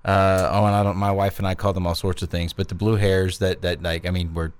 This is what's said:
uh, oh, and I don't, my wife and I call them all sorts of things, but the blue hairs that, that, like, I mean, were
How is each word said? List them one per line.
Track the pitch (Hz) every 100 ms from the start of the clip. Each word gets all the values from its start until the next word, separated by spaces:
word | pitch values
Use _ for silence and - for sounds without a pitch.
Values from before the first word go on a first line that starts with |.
| -
uh, | 98 95 95 87
oh, | 95 107
and | 101
I |
don't, | 101 98
my | 101
wife | 98 98 -
and | 98
I | 95
call | 101
them | 92 90
all | 85
sorts | 95 87
of | 87
things, | 85 85
but | - 95
the | 85
blue | 107 107
hairs | 98 95 95 -
that, | 95 90
that, | 87 82
like, | 85 85 90
I |
mean, | 90 85
were | 82 82